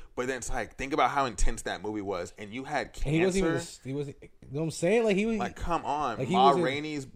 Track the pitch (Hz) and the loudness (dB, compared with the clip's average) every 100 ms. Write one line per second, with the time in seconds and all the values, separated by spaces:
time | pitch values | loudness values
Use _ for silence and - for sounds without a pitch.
0 | - - 123 127 113 123 101 - 135 151 | -12 -6 -4 -4 -4 -4 -6 -8 -4 2
1 | 127 139 131 95 - 113 120 87 101 107 | 2 2 0 4 4 4 -4 -6 -4 -4
2 | 98 92 92 - 104 120 135 143 107 - | -4 -4 -6 -10 -12 -10 -4 -4 -4 -4
3 | 139 156 151 190 170 170 170 - 127 139 | 0 2 2 2 0 -2 -6 -12 -8 -6
4 | 143 - - - - 139 160 - 170 226 | -8 -10 -20 -20 -10 -6 -6 0 2 4
5 | 226 190 220 220 120 - - 165 117 143 | 4 2 2 0 -4 -4 -2 -2 0 -2
6 | 139 110 127 180 135 139 127 143 156 147 | -2 -2 2 6 8 8 2 -2 -4 -6
7 | 127 | -8